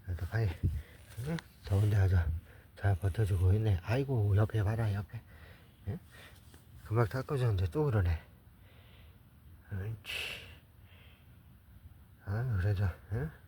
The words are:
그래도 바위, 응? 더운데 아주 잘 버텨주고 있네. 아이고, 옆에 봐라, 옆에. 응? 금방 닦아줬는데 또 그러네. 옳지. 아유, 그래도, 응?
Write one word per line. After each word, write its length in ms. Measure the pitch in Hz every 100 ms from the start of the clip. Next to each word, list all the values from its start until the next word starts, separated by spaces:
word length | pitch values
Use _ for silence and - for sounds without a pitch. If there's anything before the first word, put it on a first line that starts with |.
그래도 220 | - 85 87
바위, 220 | 110 107 82 - - - - - - 131
응? 100 | 165 - -
더운데 320 | - 98 104 101
아주 200 | 92 92 80 - - - - -
잘 180 | 101 98
버텨주고 560 | 98 110 101 95 92
있네. 260 | 107 110 90
아이고, 520 | 85 123 139 123 104 98
옆에 260 | 110 110
봐라, 300 | 101 113 110
옆에. 260 | 101 - 113 - - - - - - -
응? 100 | 147 - - - - - - - -
금방 220 | - 110 113
닦아줬는데 640 | 131 131 143 123 95 92
또 140 | 156
그러네. 380 | 147 107 87 82 - - - - - - - - - - - - - - -
옳지. 400 | 98 101 110 - - - - - - - - - - - - - - - - - - - - - - 95
아유, 300 | 104 127 101
그래도, 260 | 98 95 98 - -
응? 180 | 110 151 -